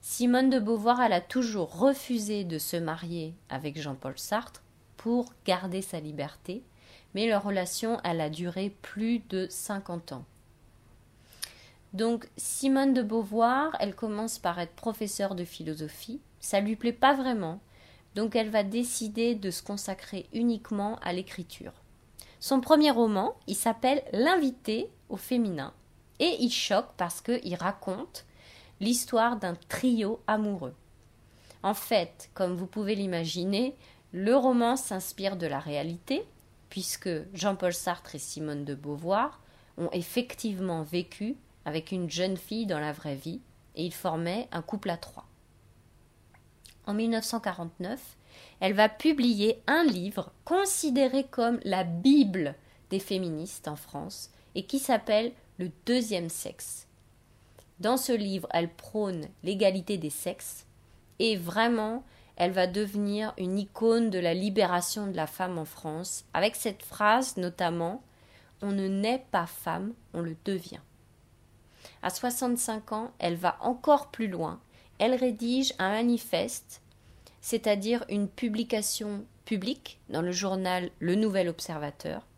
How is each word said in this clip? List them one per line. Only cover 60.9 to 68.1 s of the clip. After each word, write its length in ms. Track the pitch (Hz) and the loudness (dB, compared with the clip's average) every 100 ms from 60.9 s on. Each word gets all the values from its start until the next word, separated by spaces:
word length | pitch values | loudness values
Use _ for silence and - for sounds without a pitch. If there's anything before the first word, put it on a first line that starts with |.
| - - _ | -20 -20 _
et 160 | 226 208 | 2 2
vraiment, 640 | 170 180 233 233 214 233 - - - - | 0 2 2 2 0 -4 -10 -20 -20 0
elle 160 | 175 | 0
va 160 | 190 180 | 4 2
devenir 680 | 180 208 208 202 208 214 - | 2 -2 0 0 0 -2 -4
une 220 | 180 196 | -2 -2
icône 500 | 202 - 226 226 226 | -2 0 4 4 4
de 100 | 190 | 2
la 140 | 175 | 2
libération 760 | 175 202 196 190 175 175 - 202 | 2 2 4 4 4 0 -4 -4
de 80 | 170 | -2
la 120 | 156 | -4
femme 300 | - 185 175 | -2 -4 -4
en 80 | 156 | -6
France, 600 | - 160 156 156 - - | -8 -8 -6 -6 -8 -4
avec 220 | - 202 220 | 2 2 2
cette 280 | 233 196 | -4 -4
phrase 540 | - - 208 226 262 - | -12 2 6 6 4 -2
notamment, « 640 | 180 175 175 170 170 226 - | -4 0 0 0 -2 -4 -12